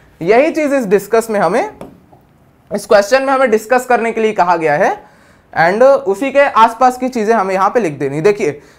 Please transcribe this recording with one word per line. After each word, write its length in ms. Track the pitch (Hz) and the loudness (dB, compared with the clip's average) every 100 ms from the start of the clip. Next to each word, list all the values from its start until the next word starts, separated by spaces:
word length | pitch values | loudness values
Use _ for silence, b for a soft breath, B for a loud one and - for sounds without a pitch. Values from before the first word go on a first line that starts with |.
| b _ | b _
यही 300 | 165 226 311 | 2 2 2
चीज़ 240 | 320 294 277 | 0 -2 -2
इस 100 | 214 | 0
डिस्कस 420 | 196 190 226 226 | -2 0 -2 -2
में 100 | 208 | -2
हमें, 320 | 170 220 415 - - - _ _ _ _ _ _ _ 202 | 0 -2 -4 -10 -20 -20 _ _ _ _ _ _ _ -10
इस 100 | - | 0
क्वेश्चन 380 | 208 202 262 | 0 2 0
में 100 | 269 | 0
हमें 180 | 262 262 | 0 0
डिस्कस 340 | 214 - 254 247 | -2 0 -2 0
करने 260 | 240 226 | -2 -2
के 100 | 226 | -2
लिए 120 | 220 | -2
कहा 220 | 208 175 170 | 0 0 0
गया 180 | 156 | 0
है, 300 | 147 226 403 b b b b b - | 0 0 -2 b b b b b -2
and 240 | 165 208 | 0 4
उसी 480 | 262 277 226 196 277 | 4 4 0 -4 -2
के 80 | 277 | 0
आसपास 580 | 277 220 233 233 254 247 | 2 4 2 4 0 0
की 120 | 262 | -4
चीज़ें 260 | 247 208 226 | -2 0 0
हमें 200 | 190 190 | 0 0
यहाँ 140 | 196 | 0
पे 100 | 240 | 0
लिख 140 | 185 | -2
देनी। 280 | 143 139 143 | -4 -6 0
देखिए, 400 | 196 208 170 - b | 0 0 -4 -6 b